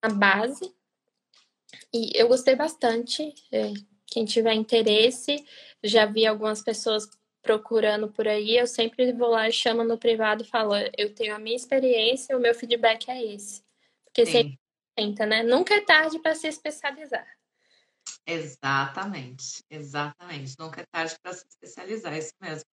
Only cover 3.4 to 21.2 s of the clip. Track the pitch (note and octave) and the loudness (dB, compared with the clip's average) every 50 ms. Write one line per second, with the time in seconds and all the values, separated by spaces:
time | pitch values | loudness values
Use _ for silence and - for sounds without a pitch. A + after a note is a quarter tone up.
3.4 | _ _ - A3 G#3+ G#3 G#3 G#3 - _ _ _ _ - - A#3+ A3+ G#3 - A#3 | _ _ -4 -2 -2 -2 -6 -10 -14 _ _ _ _ -8 -4 -4 -4 0 0 2
4.4 | A3 A3+ A3 A3 A3 - A#3+ A3+ A3 A3 G#3 G#3+ A3 B3 B3+ - - - D4 D4 | 2 2 2 0 0 2 2 2 4 4 4 6 6 4 2 0 -4 -4 -4 -4
5.4 | - _ - - - - - _ - G#3 G#3 A3+ G#3+ G#3 G#3 A3 A3 A3 A3 G#3 | -4 _ -20 -20 -20 -20 -20 _ -6 2 4 4 4 4 2 2 2 2 2 0
6.4 | G#3+ G#3+ G#3+ G#3+ - - A3 G#3+ - A#3 G#3+ G#3+ G#3 - - _ _ _ _ _ | -2 -4 -4 -4 -4 -6 -6 -4 -2 -2 -2 -2 -4 -6 -18 _ _ _ _ _
7.4 | _ - A3 G#3+ G#3+ - A#3 A3 G#3+ G#3+ G#3 G#3 A3 G#3+ G#3+ - A3 G#3+ G#3+ G#3 | _ 0 0 0 0 0 0 2 2 2 0 0 -4 -6 -4 -4 -2 0 0 0
8.4 | G#3 G#3+ A3+ A#3+ A#3+ A#3+ - - A3+ A3+ - - B3+ B3 B3 A#3 A#3+ A#3 A#3 A3+ | 0 2 2 2 2 2 0 -2 -2 -2 0 0 0 0 2 0 0 2 2 2
9.4 | A3 A3 A3+ - - A#3+ A3+ A#3 A#3 A3+ A3+ A3+ - A#3+ A3+ A3 A3 G#3+ G#3+ G#3+ | 2 0 -2 0 0 0 0 0 0 -2 -2 0 0 0 2 2 2 0 0 -2
10.4 | A3+ - - A#3 A3 G#3 G3+ G3+ G3+ - - - G#3 G#3 G#3 - A#3 G#3+ G#3 G#3+ | -4 -4 -2 -2 0 2 0 0 -2 -4 -4 -4 -6 -6 -4 -6 -6 -6 -6 -8
11.4 | G#3+ A3 A#3 B3+ B3+ - C#4 C4+ C4 B3+ B3 A3+ A3 A3+ B3+ C4 - - C4+ B3+ | -6 -6 -6 -6 -4 -2 0 2 4 4 2 4 4 2 0 0 -2 -4 -2 0
12.4 | B3 A#3 A#3 A#3 - A3+ A#3+ A#3 A#3+ A3+ A3 A3+ - - B3+ B3+ A#3+ A3 G#3 G3+ | 2 2 2 0 0 -2 -2 2 2 2 2 2 -4 -10 -8 -8 -8 -10 -10 -12
13.4 | G3+ - - - _ _ _ _ _ _ _ _ _ _ _ - A#3 F#3 D#3+ A#3+ | -16 -16 -18 -20 _ _ _ _ _ _ _ _ _ _ _ 4 4 6 6 2
14.4 | A#3 C#3+ C3+ - _ _ _ _ _ _ _ - G#3+ G#3 G#3 G#3 A3 G#3+ A3 A3 | 2 2 -4 -14 _ _ _ _ _ _ _ -4 -4 -4 -2 -4 -2 0 0 2
15.4 | A3+ A#3 B3 C#4 F#4 - G#4 G#4 G#4 - E4 D#4 D#4 D#4+ D#4 D#4+ D#4+ D#4+ D#4+ D#4+ | 4 4 4 4 4 4 2 2 4 6 4 6 6 2 -4 -2 -2 -2 -2 -2
16.4 | - D#4 D#4 - _ D4+ D4 - - C#4+ C4+ D4 D#4 C#4 B3 - - - - _ | -4 -8 -8 -6 _ -10 -10 -6 -8 -8 -8 -8 -10 -8 -8 -8 -8 -12 -20 _
17.4 | _ _ _ _ _ _ _ _ _ _ _ _ _ - - - _ - E3+ E3 | _ _ _ _ _ _ _ _ _ _ _ _ _ -18 -18 -16 _ -8 -8 -8
18.4 | D3+ C#3+ - _ - C3+ C#3 C3+ C#3 C#3 - F3+ G3 G#3 G3 D3+ C3 B2+ B2+ C3 | -8 -10 -14 _ -4 -2 0 0 -2 -2 -6 -10 -10 -8 -10 -12 -12 -14 -16 -16
19.4 | - - - - _ _ D3+ D3+ D3 C#3 C#3 D3 D3 D3 D3 _ - F3 E3 C#3+ | -14 -14 -14 -14 _ _ -16 -16 -16 -10 -8 -8 -8 -8 -10 _ -18 -16 -14 -14
20.4 | C3+ C3+ C3+ _ D#3+ D#3 D3 - E3+ _ - E3 E3 D#3+ - - | -12 -14 -14 _ -16 -16 -14 -16 -18 _ -6 -6 -6 -6 -8 -12